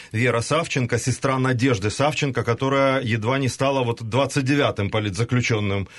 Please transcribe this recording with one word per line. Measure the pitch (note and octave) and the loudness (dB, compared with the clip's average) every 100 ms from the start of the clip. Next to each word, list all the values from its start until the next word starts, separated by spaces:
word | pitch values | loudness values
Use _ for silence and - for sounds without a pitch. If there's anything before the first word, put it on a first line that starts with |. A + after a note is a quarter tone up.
| - | -6
Вера | A2 B2 A2+ | 0 2 2
Савченко, | - - E3 C#3 A#2+ A#2+ | 2 0 0 -2 0 0
сестра | - - C3+ C3 | 0 -2 0 0
Надежды | B2+ B2 C3 G#2+ G2+ | 0 2 2 2 -2
Савченко, | - C#3+ D3+ C#3+ B2+ | 0 0 0 -2 -2
которая | A#2 A2+ C3+ C#3 C3+ C3+ | -2 -2 0 2 2 2
едва | A#2 A2+ A2 C3+ | 0 -2 0 0
не | B2+ | -2
стала | - C#3 C#3 | 0 0 2
вот | A#2+ A2+ | 0 -4
двадцать | A2+ A#2+ C3+ D3 C3 | -2 0 0 0 2
девятым | C#3+ A#2+ G#2 G2+ | 2 2 0 -2
политзаключенным, | A2 G#2 F2+ A2+ B2 A#2 A2 G2+ G2 F#2 | -2 -2 -2 0 0 2 0 0 -2 -4